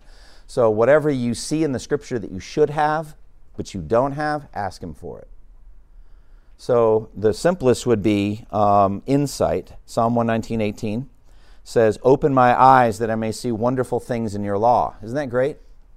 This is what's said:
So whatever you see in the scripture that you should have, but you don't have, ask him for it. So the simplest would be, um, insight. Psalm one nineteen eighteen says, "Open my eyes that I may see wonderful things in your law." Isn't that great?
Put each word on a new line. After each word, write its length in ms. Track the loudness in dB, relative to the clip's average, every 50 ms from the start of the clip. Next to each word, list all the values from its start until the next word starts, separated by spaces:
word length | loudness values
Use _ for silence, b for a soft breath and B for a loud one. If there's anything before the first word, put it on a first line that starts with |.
| b b b b b b b b b
So 240 | b -2 0 2 2
whatever 400 | 2 2 4 4 4 4 4 0
you 240 | -2 -2 -2 -4 -4
see 300 | -6 -6 -6 -2 -2 -2
in 80 | -2
the 60 | -2 -6
scripture 380 | -4 -6 -6 -6 -6 -8 -8 -8
that 120 | -8 -8
you 80 | -12 -14
should 320 | -14 -8 0 0 0 0
have, 460 | 0 -2 -2 0 -2 -4 -6 -10 -18 -20 -20 -20 -20 -20 -20 -18 -14
but 180 | -12 -12 -10 -10
you 60 | -10
don't 320 | -4 0 2 2 2 0
have, 340 | -4 -6 -4 -4 -4 -6 -8 -10 -10
ask 280 | -8 -8 -8 -8 -10
him 120 | -14 -14 -14
for 240 | -14 -16 -16 -16 -16
it. 100 | -18 -20 -20 -20 -20 -20 -20 -20 -20 -20 -20 -20 -20 _ -20 -20 -20 -20 -20 -20 -20 -20 -20 -20 _ -20 -20 -12
So 500 | -4 0 2 4 4 4 2 2 0 -4 -10
the 160 | -2 0 0
simplest 540 | 0 2 0 0 0 2 2 2 2 2 2
would 160 | 0 0 2
be, 440 | 2 0 0 2 0 -2 -4 -6 -10 -6
um, 520 | -2 0 2 4 4 4 4 2 0 -6 -4
insight. 640 | -2 0 0 0 -2 -2 -2 -2 0 0 -4 -6 -10 -20 -20 -20
Psalm 280 | -6 -4 -2 0 0 0
one 120 | 0 0
nineteen 340 | 0 -2 -4 -4 -6 -6 -4
eighteen 480 | -4 -4 -6 -6 -8 -6 -6 -8 -10 -12 -18 _ b b b b b b b b b
says, 340 | -2 2 4 4 4 2 2
"Open 320 | 4 2 4 4 2 2 4
my 260 | 4 4 4 6 6
eyes 380 | 6 8 8 6 6 2 0 -4
that 120 | -4 -4
I 40 | -2
may 180 | -4 -4 -6
see 200 | -6 -6 -6 -6
wonderful 480 | -4 -2 -2 -2 0 -2 -2 -2 -4 -6
things 340 | -4 -6 -6 -4 -4 -6 -6
in 100 | -6 -6
your 140 | -4 -2 0
law." 380 | 2 2 2 2 0 -2 -6 -12
Isn't 140 | -14 -8 -8
that 140 | -8 -8 -4
great? 260 | -2 -2 -2 -2 -4 -10 -18 -20 -20 -20 -20 _ -20